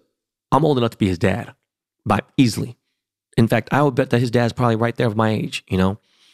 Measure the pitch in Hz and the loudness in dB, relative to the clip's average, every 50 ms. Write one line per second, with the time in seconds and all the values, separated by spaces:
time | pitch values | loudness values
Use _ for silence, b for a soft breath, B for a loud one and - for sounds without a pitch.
0 | _ _ _ _ _ _ _ _ _ - 131 135 160 151 143 123 117 113 - - | _ _ _ _ _ _ _ _ _ 0 0 2 2 2 2 2 0 -2 -2 0
1 | 110 92 92 80 - 95 95 117 - - - _ _ _ _ _ _ _ _ _ | -2 -2 0 0 -2 -2 -2 -2 -8 -12 -18 _ _ _ _ _ _ _ _ _
2 | - 104 104 - - _ - - 131 113 101 110 - - - _ _ _ _ _ | -2 -2 -2 -2 -2 _ 0 2 2 2 2 -2 -8 -8 -10 _ _ _ _ _
3 | _ _ _ _ _ _ - - 113 107 127 113 - - - 131 151 143 123 135 | _ _ _ _ _ _ 0 0 2 2 2 0 -2 0 0 2 2 2 2 0
4 | 131 - - 120 127 117 110 120 120 117 - - 127 117 113 107 117 117 - - | -2 0 0 0 0 0 0 0 0 0 -2 -2 0 0 0 0 -2 -4 -2 -2
5 | 127 117 104 110 110 110 107 104 - - - - _ - 95 92 92 95 101 - | -2 -2 0 0 0 0 0 -2 -4 -6 -8 -12 _ -4 0 0 2 0 0 -4
6 | b b b b b b | b b b b b b